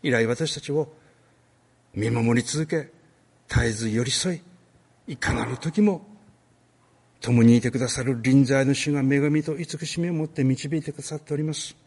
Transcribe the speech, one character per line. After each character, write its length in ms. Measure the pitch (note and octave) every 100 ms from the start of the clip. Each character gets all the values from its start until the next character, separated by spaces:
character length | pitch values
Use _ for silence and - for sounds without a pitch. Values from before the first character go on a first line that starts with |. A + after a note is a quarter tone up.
以 80 | D#3+
来 140 | A#2+ A2+
私 280 | A#2+ D#3+
た 80 | -
ち 100 | -
を 220 | C#3+ D3 - _ _ _ _ _ _ _ _ _
見 160 | - A2
守 320 | A#2 A#2 A#2+
り 60 | A#2+
続 180 | D3 D#3
け、 260 | E3 C#3 _ _ _ _ _ _
絶 180 | A#2 A#2
え 40 |
ず 180 | G#2+ A2+
寄 140 | G#2+
り 80 | B2
添 240 | - F#3 E3+ - _ _ _ _ _ -
い、 60 |
い 40 | C#3+
か 160 | -
な 120 | A#2+ A#2
る 120 | B2
時 240 | E3 F#3
も 260 | G#3 F3+ - - _ _ _ _ _ _ _ _ _ _
共 220 | - A#2+
に 140 | A#2 A#2+
い 40 |
て 100 | B2
く 80 | A#2+
だ 80 | B2
さ 160 | -
る 180 | B2+ B2
臨 240 | A#2 C3+ C3+
在 200 | C3+ C3+
の 80 |
主 180 | C3+ D3+
が 80 | C#3+
恵 300 | C3+ C#3+ D3
み 140 | D3+
と 140 | D3+ D#3+
慈 280 | E3 D3+ D#3
し 140 | -
み 100 | E3+
を 40 |
持 120 | E3 D#3
っ 20 |
て 160 | D#3
導 340 | C3 C3 C#3+ D#3+
い 40 |
て 100 | D3
く 60 | C#3+
だ 60 |
さ 120 | - D3+
っ 40 |
て 140 | -
お 40 | D3
り 60 |
ま 100 | D#3
す。 220 | D3+ - -